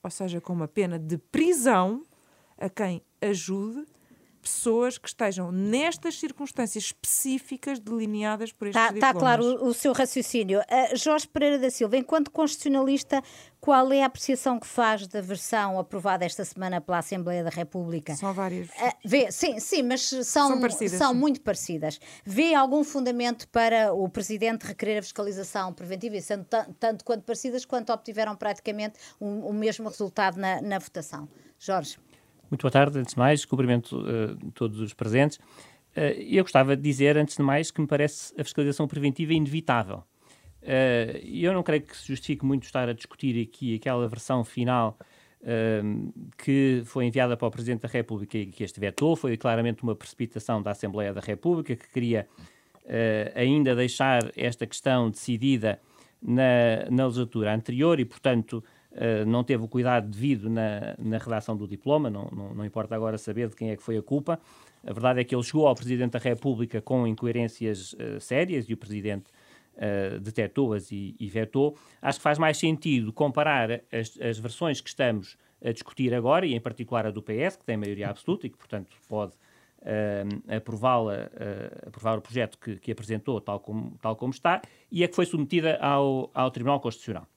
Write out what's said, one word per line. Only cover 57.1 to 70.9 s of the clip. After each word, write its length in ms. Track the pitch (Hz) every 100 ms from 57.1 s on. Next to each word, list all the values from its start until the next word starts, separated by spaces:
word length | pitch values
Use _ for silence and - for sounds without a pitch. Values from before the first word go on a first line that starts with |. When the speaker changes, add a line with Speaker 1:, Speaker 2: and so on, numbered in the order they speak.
| 123 117 117 104
Speaker 3:
anterior 440 | 110 110 123 160 160
e, 60 |
portanto, 580 | 117 - 139 120 110 113 - _ _
eh, 300 | - 117 110
não 180 | 107 120
teve 220 | 123 123
o 40 | 113
cuidado 380 | 127 123 123 104
devido 440 | 101 139 120 107
na, 440 | 113 110 104 107 -
na 180 | 110 110
redação 400 | 117 110 110 107
do 100 | 104
diploma, 440 | 101 131 151 135
não, 180 | 101 101
não, 240 | 113 101
não 80 | 107
importa 320 | 104 110 107
agora 220 | 113 110 107
saber 320 | - 104 117
de 80 | -
quem 140 | 113
é 60 | 104
que 60 |
foi 140 | - 110
a 60 |
culpa. 360 | - 143 143 165 _ - - _ -
A 60 |
verdade 280 | 110 127 127
é 40 |
que 100 | 120
ele 80 | 123
chegou 240 | 120 151 147
ao 80 |
Presidente 380 | 120 120 123 123
da 60 | 117
República 640 | 123 117 139 113 117 110
com 240 | - 131 117
incoerências, 880 | 107 120 120 117 - 110 101 92 -
eh, 220 | 113 107
sérias 480 | - 127 180 156 110
e 60 |
o 20 | 110
Presidente, 540 | 101 107 104 98 95 _ _ - _ -
eh, 400 | 107 101 95 104
detectou-as 720 | 101 110 104 - 131 104 -